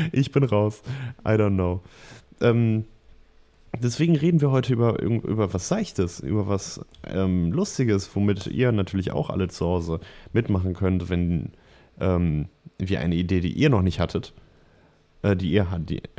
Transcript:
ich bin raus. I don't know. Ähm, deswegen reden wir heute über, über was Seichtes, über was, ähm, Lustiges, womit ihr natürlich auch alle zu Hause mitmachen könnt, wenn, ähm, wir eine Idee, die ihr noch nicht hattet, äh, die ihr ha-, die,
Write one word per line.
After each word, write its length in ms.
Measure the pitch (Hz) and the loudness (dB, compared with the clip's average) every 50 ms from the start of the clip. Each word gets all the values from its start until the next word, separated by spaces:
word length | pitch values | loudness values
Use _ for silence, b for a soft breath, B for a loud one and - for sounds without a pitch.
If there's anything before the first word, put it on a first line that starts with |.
| 160 165 - | 0 0 2
ich 180 | 135 139 - | 0 0 2
bin 140 | - 147 139 | 2 0 2
raus. 360 | 123 107 104 104 107 107 - B B 131 135 131 117 B B - | 2 2 2 2 2 -2 -6 B B -10 -8 -8 -12 B B -2
I 60 | - | 0
don't 240 | 110 107 107 104 98 | 2 2 4 2 2
know. 260 | 92 90 87 90 92 B B B B B B B B B B - - | 2 0 0 -2 -4 B B B B B B B B B B -8 0
Ähm, 460 | 120 120 113 117 117 113 110 110 110 - - - _ - - - - _ _ - - _ _ _ _ - - 117 | 2 2 4 4 2 2 2 0 -4 -6 -12 -20 _ -20 -20 -20 -20 _ _ -20 -20 _ _ _ _ -12 -8 -4
deswegen 380 | 120 120 120 - 156 170 170 | -2 -2 0 0 2 2 2
reden 240 | 143 147 175 170 156 | 4 4 4 4 4
wir 120 | 147 139 | 4 4
heute 200 | 135 131 127 - | 2 2 2 2
über, 300 | 131 113 117 117 104 - | 2 2 2 2 2 0
über 520 | - 92 117 110 - - 104 110 104 90 92 | 0 0 -2 -2 -2 -2 0 0 0 0 -2
was 140 | 92 - - | -4 -4 -2
Seichtes, 540 | 175 220 220 - - - 92 87 - - | -2 -2 -2 -4 -2 -2 -2 -2 -4 -8
über 260 | - 67 98 107 98 98 | -6 -4 -2 -2 0 0
was, 320 | 101 95 - - - - - - - - - | -2 -4 -4 -6 -14 -14 -16 -18 -20 -20 -14
ähm, 460 | 50 - 92 95 92 92 90 85 82 | -8 -4 -2 0 2 2 2 2 0
Lustiges, 580 | 92 151 202 - - - 131 117 104 95 92 - - | 0 0 -2 -4 -2 -2 0 2 2 0 -2 -2 -2
womit 320 | 101 101 101 101 98 - - | 0 2 2 0 0 -4 -6
ihr 240 | - - 123 123 | -2 0 2 2
natürlich 400 | 113 104 95 - - 95 87 - | 2 2 0 -2 -2 -4 -2 -2
auch 180 | - - 151 - | -2 -4 -4 -4
alle 200 | - 95 95 85 | -2 -2 -2 -4
zu 160 | - - 85 | -4 -4 -2
Hause 340 | 85 90 90 85 82 82 80 B B B B B B | 0 0 0 -2 -2 -4 -6 B B B B B B
mitmachen 420 | - 110 113 - 101 92 92 92 90 | -2 -2 0 0 0 0 0 -2 -2
könnt, 360 | - 98 92 92 92 90 87 | 0 0 0 0 0 -2 -2
wenn, 420 | 90 87 87 85 87 78 - - b b b b b b b b b - | -2 0 0 0 0 -2 -2 -6 b b b b b b b b b -4
ähm, 460 | - 92 90 87 87 85 76 76 73 - _ _ _ - _ - | 0 0 2 2 2 2 0 0 -2 -6 _ _ _ -20 _ -8
wir 240 | 92 90 95 67 | -4 -4 -2 -2
eine 140 | 65 85 85 | 0 0 0
Idee, 260 | 85 90 85 95 90 | 0 0 2 0 0
die 100 | 87 87 | 0 0
ihr 180 | - - 131 156 | 0 2 2 4
noch 120 | 127 101 | 4 4
nicht 180 | 92 95 - - | 2 2 2 0
hattet, 320 | 87 80 - - - - - b b b b b b b b b b b b b b b _ _ - | -2 -2 -2 -4 -6 -6 -18 b b b b b b b b b b b b b b b _ _ 0
äh, 120 | 104 98 | 0 2
die 160 | 90 92 82 | 2 2 2
ihr 180 | 78 104 95 85 | 2 2 2 2
ha-, 100 | 98 85 | -2 -4
die, 240 | 78 - - - - - - | -4 -4 -6 -8 -8 -12 -14